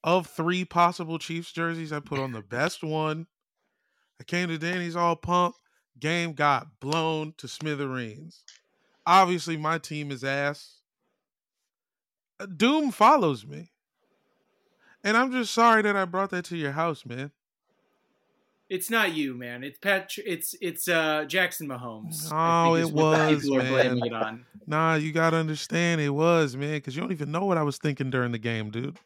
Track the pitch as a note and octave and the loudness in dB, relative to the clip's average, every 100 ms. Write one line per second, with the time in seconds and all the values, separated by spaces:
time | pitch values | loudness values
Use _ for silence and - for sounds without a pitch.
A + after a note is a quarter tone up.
0 | E3 F#3 E3+ - E3 F3+ F3+ F3 F3 E3+ | 2 2 0 -4 -2 -2 -2 4 4 2
1 | E3 D#3+ - E3 E3+ - E3 E3 D#3+ D3+ | -6 -6 -6 -8 -8 -4 -4 -4 -6 -8
2 | C3+ C#3 C3+ A#2 G2 A#2+ D#3 - D#3+ D#3 | -6 -6 -4 -8 -8 -2 -2 -2 -4 -2
3 | D#3 D#3 E3 _ _ _ _ _ _ _ | -2 -4 -10 _ _ _ _ _ _ _
4 | _ _ A#2+ F3 F3+ E3 E3 F3+ F3 E3+ | _ _ -6 -4 -2 -4 -4 -4 -4 0
5 | E3+ E3 - F3 F3+ - _ _ _ _ | 0 0 0 2 2 -2 _ _ _ _
6 | D3+ E3+ E3+ C#3+ D3 C3+ D#3 _ C3+ D#3+ | -4 -2 -4 0 2 2 -2 _ -4 -2
7 | D#3+ D#3 D#3 D#3 C3 - D#3 D3 C#3 B2+ | 0 -2 -6 -12 -16 -8 -6 -4 -4 -6
8 | A#2 A2+ E3 - - - _ _ _ _ | -8 -12 -18 -20 -20 -20 _ _ _ _
9 | - F3+ F#3 F3+ D#3+ D#3+ D3+ E3 - D3+ | 6 6 6 2 -2 -4 -2 -2 -4 -8
10 | D3 C3+ C3+ C#3 C#3+ D3 - _ _ _ | -6 -6 -4 -2 -2 -4 -14 _ _ _
11 | _ _ _ _ _ _ _ _ _ _ | _ _ _ _ _ _ _ _ _ _
12 | _ _ _ _ G3 E3 A3+ D4+ D4 - | _ _ _ _ -14 2 4 4 0 6
13 | A#3 D4 F3 B2+ A2 C#3+ E3+ _ _ _ | 8 8 4 0 -8 -16 -16 _ _ _
14 | _ _ _ _ _ _ _ _ _ _ | _ _ _ _ _ _ _ _ _ _
15 | G3+ A3+ C4 B3+ A3 - A#3 A3 G#3 G3+ | 2 2 4 0 -2 4 6 6 4 0
16 | F#3 F#3 G3 F3+ F3 E3+ C#3+ C#3 E3 D3 | 0 -2 -2 -4 -6 -4 -4 -2 -2 -4
17 | B2 A#2+ C#3+ _ _ _ _ _ _ _ | -10 -10 -10 _ _ _ _ _ _ _
18 | _ _ _ _ _ _ _ F#3 F#3 A3+ | _ _ _ _ _ _ _ -6 -2 0
19 | G3+ D#3 C#3+ B2 B2 B2 C#3 C3+ G3 F#3+ | 0 0 -4 -6 -10 -12 -14 -6 0 0
20 | F#3+ - G3+ E3 - - F#3 - - E3+ | -2 -10 -6 -6 -6 -6 -8 -6 0 2
21 | D#3 D3+ D3+ F3 F3 - D3+ B2 A#2+ A2 | 2 0 -2 0 0 -2 -10 -8 -10 -12
22 | A2 D#3 D#3 D#3 E3 E3+ E3 E3 E3 D3+ | -12 -10 -4 0 4 4 4 4 2 2
23 | D#3 D#3 D#3 D3+ C#3 C3+ B2+ C3 B2+ B2 | 4 4 4 2 2 0 2 2 2 2
24 | A#2+ A#2 A2 A2+ B2 - - D3+ D#3+ D#3+ | -2 -4 -6 -8 -18 -20 -4 0 2 2
25 | D#3 D#3 E3 E3 D#3+ D3+ - E3 E3+ E3 | 0 2 2 2 -2 -4 -4 0 0 0
26 | C#3+ C#3+ D#3+ E3+ D3 B2+ C#3+ D3+ C#3 C3+ | 0 2 4 4 2 -2 -6 -6 -6 -6
27 | F3+ E3+ D3 D#3+ G3 E3+ D3 C#3 D#3 C#3 | -6 -4 -4 -2 0 2 0 0 -4 -2
28 | C3 B2+ B2 A#2 A2+ A2+ G#2+ A2 C#3 E3+ | -2 0 -2 -2 -4 -4 -4 -6 -8 -12